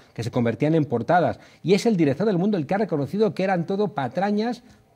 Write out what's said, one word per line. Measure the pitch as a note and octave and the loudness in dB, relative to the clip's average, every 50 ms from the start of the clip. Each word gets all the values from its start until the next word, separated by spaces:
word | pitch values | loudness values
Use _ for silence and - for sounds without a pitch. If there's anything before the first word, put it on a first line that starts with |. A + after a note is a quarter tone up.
| - _ _ | -16 _ _
que | - A2 | -8 -8
se | B2+ | -4
convertían | - B2+ A#2+ A#2 A2 - C#3+ D3+ D#3+ | -2 0 0 0 0 0 0 2 2
en | D#3+ D3 | 2 2
portadas, | - B2 A2+ A2+ - D#3+ F3+ D#3 A#2 - - - - - _ - | 0 -2 -2 0 2 2 4 4 2 -2 -4 -10 -20 -20 _ 0
y | D3+ G3+ | 2 2
es | G3+ - | 2 2
el | A#3 A3 | 2 2
director | E3 D#3+ C#3 C3 - G3 | 2 2 2 2 0 0
del | A3+ G3 | 0 0
Mundo | E3 F#3 G#3+ G#3 F3 | 2 0 0 0 -2
el | C#3+ | -2
que | - F#3 | -2 -2
ha | G#3 | -2
reconocido | A3 F3 E3+ C#3+ C#3 C#3 F3 G3+ A3 G3 C#3 | -2 -2 -2 -4 -4 -4 0 0 0 0 0
que | - F#3 | -2 -2
eran | G3 F#3+ F3 E3 | 0 0 -2 -2
todo | - G3 G3 G#3 G3 G#3 | -2 -2 -2 -2 -2 -2
patrañas | C#3+ C3+ A#2+ - F3+ F#3+ G#3 G#3 G#3 A3 B3 A#3 - - - - _ _ _ _ | -4 -6 -4 -2 -2 -2 0 0 0 -2 -4 -6 -8 -12 -20 -20 _ _ _ _